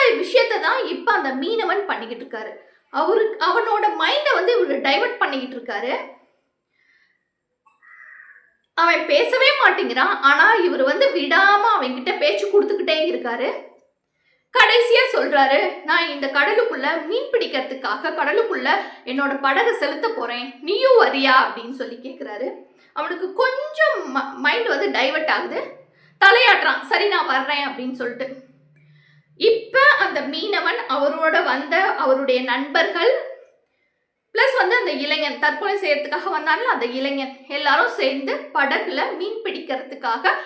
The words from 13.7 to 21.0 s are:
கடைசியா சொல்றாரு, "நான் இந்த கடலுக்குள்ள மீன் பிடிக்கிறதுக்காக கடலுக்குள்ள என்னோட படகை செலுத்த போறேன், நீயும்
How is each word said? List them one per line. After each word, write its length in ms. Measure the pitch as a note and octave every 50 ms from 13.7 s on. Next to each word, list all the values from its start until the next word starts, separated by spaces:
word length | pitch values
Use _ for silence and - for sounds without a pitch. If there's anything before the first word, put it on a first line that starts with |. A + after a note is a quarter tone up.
| - _ _ _ _ _ _ _ _ _ _ _ _ _ _ _ - B4
கடைசியா 580 | A4 G#4+ A4+ A#4+ A#4 A#4+ A#4 B4+ B4+ - - -
சொல்றாரு, 680 | - - D4 C#4 C4+ C4+ C#4 D#4 G#4 F#4 - - -
"நான் 240 | D#4 E4 F4 E4+ D#4
இந்த 200 | C#4+ C#4 C4+ C4+
கடலுக்குள்ள 800 | - C#4+ C#4+ G4+ G#4 A4+ A4+ A4+ D#4+ C4 C4 D4 E4 E4 D4+
மீன் 240 | D#4 G#4 B4+ - -
பிடிக்கிறதுக்காக 800 | - A4+ - B3+ - C4 C4 - C4+ C4+ - G3+ G#3+ B3+ - D#4
கடலுக்குள்ள 600 | - D#4+ C#4+ C#4+ D4+ A#4 A4+ G4+ F4 C4 B3+ C#4+ D#4+ G4 - - - - -
என்னோட 360 | B3 C4 C#4 C#4 C#4 C#4 C#4
படகை 320 | C#4 C4+ C#4 G4 A#4 A#4 -
செலுத்த 360 | - C#4+ C4 D#4 - - A4+
போறேன், 440 | A4+ - - A#3+ A#3+ B3 B3 C4+ - -
நீயும் 400 | C#4 D#4 G4+ A#4+ C5 C5+ B4+ A4+